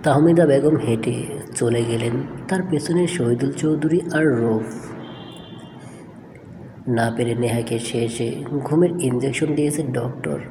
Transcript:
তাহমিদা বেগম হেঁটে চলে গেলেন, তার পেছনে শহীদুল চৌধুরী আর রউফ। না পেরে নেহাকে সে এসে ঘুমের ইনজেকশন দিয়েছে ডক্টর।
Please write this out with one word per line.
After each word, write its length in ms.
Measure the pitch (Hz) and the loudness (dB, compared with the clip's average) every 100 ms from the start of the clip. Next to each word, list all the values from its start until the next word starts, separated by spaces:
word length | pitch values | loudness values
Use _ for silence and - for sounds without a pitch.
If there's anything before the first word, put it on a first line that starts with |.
তাহমিদা 420 | 156 139 165 170 165 | 4 6 6 8 6
বেগম 300 | 139 143 151 | 6 4 2
হেঁটে 480 | - 113 123 - - - - - | 2 0 0 -4 -6 -8 -10 -2
চলে 280 | 120 117 | 0 2
গেলেন, 280 | 117 117 117 123 139 - - | 0 0 0 -2 -4 -10 -4
তার 120 | 190 - | -2 0
পেছনে 380 | 151 147 175 180 | -2 0 0 0
শহীদুল 440 | 175 120 120 135 | 0 0 2 0
চৌধুরী 480 | 139 156 151 156 170 170 | 0 0 2 2 2 2
আর 140 | 151 156 | 2 4
রউফ। 640 | 120 113 110 - - - - - - - - - - - - - - - - - - - - - - - | 4 2 0 -2 -10 -12 -14 -14 -14 -16 -16 -18 -18 -18 -18 -18 -18 -18 -20 -20 -20 -20 -18 -18 -12 -2
না 260 | 117 117 117 | 0 0 0
পেরে 180 | 120 117 | -2 0
নেহাকে 440 | 120 117 113 117 | 0 0 -2 -4
সে 260 | - 120 117 | -2 -2 -2
এসে 380 | - 117 117 147 | -2 -4 -4 -6
ঘুমের 380 | 143 - 156 175 175 | -6 0 2 4 2
ইনজেকশন 560 | 131 123 135 131 156 147 | 0 0 -2 -2 -2 0
দিয়েছে 280 | 147 143 | 0 0
ডক্টর। 560 | 143 123 117 - 80 71 - | -2 -4 -4 -6 -6 -6 -8